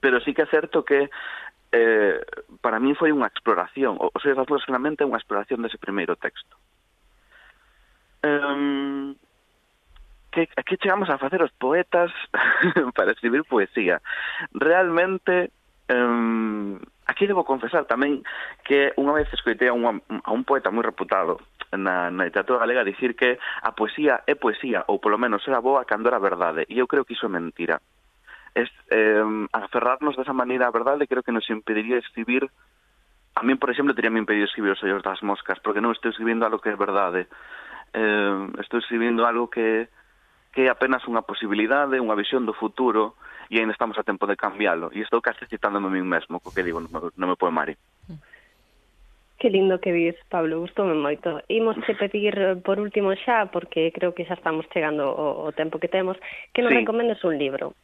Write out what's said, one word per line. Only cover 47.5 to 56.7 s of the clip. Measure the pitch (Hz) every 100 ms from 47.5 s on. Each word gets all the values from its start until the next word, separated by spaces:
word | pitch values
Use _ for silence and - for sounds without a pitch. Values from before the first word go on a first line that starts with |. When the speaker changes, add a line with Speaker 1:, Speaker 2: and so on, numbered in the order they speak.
| 80 73 76 _ _ - 160 _ - _ _ _ _ _ _ - _ _ _
Speaker 2:
Que | 240
lindo | 196 190 180
que | 196
dis, | 175 170 170 _
Pablo, | 180 160 160
gustoume | 175 - 196 156
moito. | 143 147 175 151 -
Imos | 220 226 226
che | 220 202
pedir, | 202 208 208 202
eh, | 190 185
por | 185 196
último | 208 208 202 196
xa, | - 233 196
porque | 175 175 - 160
creo | - 180 175
que |
xa | 170 180
estamos | 165 156 160
chegando | - 156 151
ao, | 139 - 151 - 156
ao |
tempo | 147 156 -
que | 170
temos, | 190 185 185 - - - -
que |
nos | 240